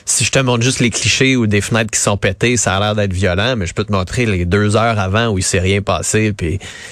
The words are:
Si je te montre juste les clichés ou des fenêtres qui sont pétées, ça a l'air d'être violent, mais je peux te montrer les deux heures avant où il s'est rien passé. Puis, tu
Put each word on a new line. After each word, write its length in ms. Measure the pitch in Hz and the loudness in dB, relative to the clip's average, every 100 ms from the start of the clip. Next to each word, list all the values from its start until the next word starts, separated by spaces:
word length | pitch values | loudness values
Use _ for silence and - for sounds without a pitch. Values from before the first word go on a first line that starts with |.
| - | -4
Si 180 | - | -2
je 80 | 147 | 0
te 80 | 135 | 0
montre 240 | 127 117 | 2 2
juste 160 | 123 - | 0 2
les 120 | 123 | 0
clichés 440 | - 107 - 131 127 | 0 0 2 2 4
ou 100 | 107 | 2
des 140 | 101 | 2
fenêtres 320 | - 113 110 | 0 0 0
qui 80 | - | -2
sont 160 | 113 101 | 0 0
pétées, 400 | 101 92 120 120 | 0 0 0 2
ça 200 | - 95 | 0 0
a 20 | |
l'air 160 | 104 107 | 0 0
d'être 160 | 101 | 0
violent, 440 | 92 98 90 117 120 | 0 0 2 0 -2
mais 80 | 82 | -4
je 80 | |
peux 100 | - | -4
te 80 | 104 | -2
montrer 340 | 98 90 123 117 | -2 -2 -2 0
les 200 | 90 87 | 0 0
deux 320 | 101 104 107 | 2 2 2
heures 200 | 117 107 | 2 0
avant 300 | 92 104 117 | 0 0 0
où 100 | 95 | 0
il 60 | |
s'est 160 | - 92 | 0 0
rien 220 | 92 101 | 2 0
passé. 500 | 98 85 - 110 110 | 0 -2 0 0 0
Puis, 260 | 98 82 92 | -2 -4 -4
tu 60 | - - - | -8 -16 -18